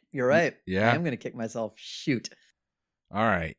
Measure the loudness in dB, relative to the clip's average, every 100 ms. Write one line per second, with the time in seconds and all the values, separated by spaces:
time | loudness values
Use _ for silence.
0 | _ 0 4 4 4 -2 -4 2 4 2
1 | 0 -4 -8 -8 -8 -6 -8 -10 -14 -6
2 | -2 -2 -4 -16 _ _ _ _ _ _
3 | _ 0 2 2 -2